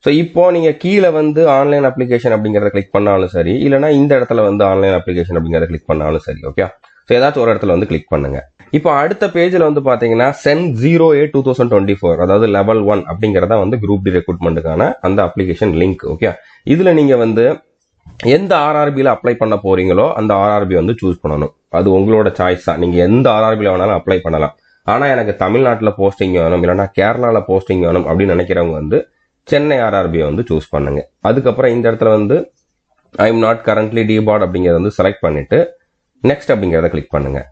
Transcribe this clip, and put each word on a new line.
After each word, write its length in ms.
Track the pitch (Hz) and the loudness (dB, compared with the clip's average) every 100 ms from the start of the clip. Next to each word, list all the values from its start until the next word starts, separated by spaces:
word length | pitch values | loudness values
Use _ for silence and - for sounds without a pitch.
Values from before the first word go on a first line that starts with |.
So, 60 | - 147 | 2 0
இப்போ 200 | 170 165 180 175 | 0 2 2 2
நீங்க 160 | 160 147 | 0 0
கீழே 280 | 180 202 185 156 | 0 2 2 2
வந்து 200 | 151 147 165 135 | 0 2 2 2
ஆன்லைன் 280 | 143 143 135 | 2 2 0
அப்ளிகேஷன் 440 | 131 123 120 120 110 | -2 -2 0 0 -2
அப்படிங்கறத 340 | 107 104 101 | 0 0 0
கிளிக் 180 | 101 98 101 | -2 -2 -2
பண்ணாலும் 360 | 104 98 92 92 | 2 0 0 -2
சரி, 180 | 82 113 143 | -2 0 0
இல்லனா 240 | 135 151 143 | 0 2 2
இந்த 120 | 143 135 | 2 2
இடத்துல 240 | 120 117 104 | 2 0 0
வந்து 160 | 101 98 | 2 2
ஆன்லைன் 260 | 95 98 92 | 2 2 0
அப்ளிகேஷன் 400 | 85 90 85 85 | -2 -4 -2 -4
அப்படிங்கறத 300 | 82 82 82 | -2 -2 -2
கிளிக் 160 | 80 - | -6 -4
பண்ணாலும் 340 | 80 76 80 - | -2 -2 -4 -6
சரி. 140 | 71 - | -12 -10
ஓகே, 160 | - 95 - _ _ _ | -6 -6 -8 _ _ _
so 60 | 123 | 2
ஏதாச்சும் 260 | 139 143 | 2 0
ஒரு 80 | 117 | 0
இடத்துல 200 | 101 101 87 | 0 0 0
வந்து 140 | 101 | 0
கிளிக் 200 | 80 - | -4 -4
பண்ணுங்க. 260 | 78 69 67 - _ - 151 | -4 -4 -8 -12 _ -4 -2
இப்போ 140 | 165 143 | 0 0
அடுத்த 240 | 156 196 202 | -2 -2 -2
பேஜ்ல 320 | 170 175 180 156 | 0 0 2 2
வந்து 140 | 147 135 | 0 0
பாத்தீங்கன்னா 380 | 120 117 113 127 143 | 0 0 2 0 0
send 200 | 143 151 175 117 | -2 0 -2 0
zero 220 | 135 165 165 147 | 2 4 4 4
A 40 | 151 | 2
two 80 | 143 131 | 0 -2
thousand 220 | 127 120 | 0 2
twenty-four, 420 | 104 98 98 87 82 | 2 0 -2 0 0
அதாவது 220 | 90 101 113 101 | 2 2 2 2
லெவல் 260 | 98 110 104 | 2 0 0
ஒன் 100 | 104 - | -2 -4
அப்படிங்கறத 480 | 87 107 95 90 110 | -4 -2 0 0 0
வந்து 160 | 95 123 | 0 -2
குரூப் 220 | 104 101 98 | -2 -2 0
டி 60 | 90 | -2
ரெக்ரூட்மெண்ட்டுக்கான 720 | 85 85 85 82 80 80 135 - 92 | -2 -4 -2 -2 -4 -2 -2 -2 -2
அந்த 100 | 101 90 | 0 -2
அப்ளிகேஷன் 460 | - 92 82 107 80 | -2 -4 -2 -2 0
லிங்க். 200 | 92 92 - | 0 -2 -8
ஓகே, 160 | 80 110 - - - - | -4 -4 -6 -18 -14 -2
இதுல 180 | 156 190 160 | 2 4 4
நீங்க 180 | 143 127 | 4 2
வந்து 200 | 113 110 120 165 _ _ _ _ - - 117 | 2 2 0 0 _ _ _ _ -20 -6 0
எந்த 180 | 147 190 180 147 | 0 2 0 0
ஆர் 120 | 151 | 0
ஆர் 120 | 147 135 | 0 0
பில 120 | 135 | 0
அப்ளை 200 | 110 123 117 | 0 -2 -2
பண்ண 120 | 110 104 98 | -2 -2 0
போறீங்களோ 400 | 92 92 90 135 139 | 0 2 2 2 0
அந்த 120 | 107 98 | 0 2
ஆர் 100 | 101 104 | 2 0
ஆர் 100 | 98 | 0
பி 60 | 90 | 0
வந்து 140 | 85 120 | 0 -2
சூஸ் 220 | 95 87 | -4 -4
பண்ணணும். 300 | 80 73 73 _ _ 82 | -4 -4 -4 _ _ 0
அது 100 | 98 95 | 2 2
உங்களோட 300 | 98 110 101 - | 2 2 2 0
சாய்ஸ் 280 | 92 90 - | -2 -2 -4
தான். 100 | 80 | -2
நீங்க 140 | 87 87 90 | 0 2 2
எந்த 180 | 117 131 107 | 4 2 2
ஆர் 100 | 110 | 0
ஆர் 120 | 110 | 0
பில 100 | 104 | 0
வேணாலும் 260 | 92 98 92 | 0 0 -2
அப்ளை 180 | - 95 85 | -2 -2 -2
பண்ணலாம். 280 | 80 78 - _ _ - | -2 -4 -6 _ _ -4
ஆனா 140 | 113 143 | -2 0
எனக்கு 180 | 127 104 98 | 0 -2 -2
தமிழ்நாட்டுல 460 | 95 117 131 113 110 98 | 0 2 2 0 -2 0
போஸ்டிங் 360 | 98 - 95 90 | -2 0 -2 0
வேணும், 200 | 82 87 | 2 2
இல்லனா 220 | 87 90 98 - | 2 0 -2 0
கேரளால 420 | 98 120 123 113 - | 0 0 0 0 0
போஸ்டிங் 320 | 95 92 92 87 | -2 0 -2 0
வேணும் 180 | 87 78 | 0 0
அப்படின்னு 280 | 85 98 87 | 0 2 0
நினைக்கிறவங்க 400 | 87 87 85 80 | 0 -2 -2 -4
வந்து 180 | 76 127 - _ _ _ - | -2 -2 -4 _ _ _ -2
சென்னை 280 | 143 147 135 113 | 0 0 0 0
ஆர் 100 | 101 | 0
ஆர் 140 | 87 | -2
பி 60 | 82 76 | -2 -2
வந்து 140 | 78 120 | -4 -2
சூஸ் 200 | 78 - | -4 -4
பண்ணுங்க. 260 | 73 69 71 - _ 101 | -4 -4 -4 -8 _ -2
அதுக்கப்புறம் 460 | 123 123 110 131 | 0 0 0 0
இந்த 100 | 120 117 | 0 -2
இடத்துல 220 | 113 113 107 | 0 0 2
வந்து 180 | 104 151 - _ _ _ _ _ _ - | 2 -2 -2 _ _ _ _ _ _ -2
I 40 | 107 | 0
am 60 | 113 110 | 2 0
not 120 | 117 - | 0 0
currently 380 | 107 110 117 107 | -2 0 -2 0
debarred 320 | 110 107 104 92 | 0 2 0 0
அப்படிங்கறத 320 | 90 90 85 | 0 0 2
வந்து 160 | 98 - | 0 0
செலக்ட் 240 | 92 104 82 | -2 0 -4
பண்ணிட்டு 320 | 73 71 131 170 - _ _ _ _ 120 | -4 0 0 0 -6 _ _ _ _ -2
நெக்ஸ்ட் 220 | 143 - | -2 -2
அப்படிங்கறத 340 | 120 95 82 85 | -2 0 0 0
கிளிக் 200 | 80 73 | -4 -4
பண்ணுங்க. 260 | 73 69 67 69 | -4 -4 -6 -10